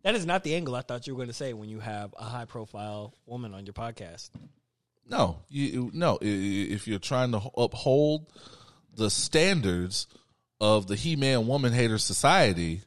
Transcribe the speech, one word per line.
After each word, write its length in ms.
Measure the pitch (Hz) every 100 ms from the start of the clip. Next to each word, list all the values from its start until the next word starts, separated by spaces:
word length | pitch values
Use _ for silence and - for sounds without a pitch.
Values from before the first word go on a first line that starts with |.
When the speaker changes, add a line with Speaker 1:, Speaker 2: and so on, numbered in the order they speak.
Speaker 1:
That 120 | 190 226
is 100 | 170
not 180 | 190
the 100 | 156 165
angle 200 | 156 123
I 60 |
thought 260 | - 123 131
you 80 | 127
were 80 |
gonna 80 | 120
say 200 | 117 139
when 160 | 110 107
you 100 | 110
have 340 | 110 104 101 -
a 60 | 113
high 200 | 120 117
profile 680 | 123 107 104 107 104 107 _ -
woman 280 | 123 117
on 120 | 98 98
your 80 |
podcast. 560 | 101 117 110 92 85 - - - _ _ _ _ _ _
Speaker 2:
No, 320 | 240 95 78 -
you, 160 | 139 143
you, 260 | 127 123
no. 220 | 156 170 101
I, 40 | 104
I, 20 |
if 600 | 101 98 98 98 104 -
you're 100 | 101
trying 320 | - 127 127
to 80 | 110
ho-, 140 | 107 -
uphold 720 | 120 120 139 135 151 151 156 - - - - _ _ -
the 140 | 107
standards 1000 | - - 151 180 180 98 87 90 98 - - _ _ _ _
of 280 | 107 107 98
the 80 | 101
He-Man 520 | 160 156 135 127 113
Woman 240 | 139 127
Hater 240 | 120 117 110
Society 840 | - 95 143 185 127 85 85 85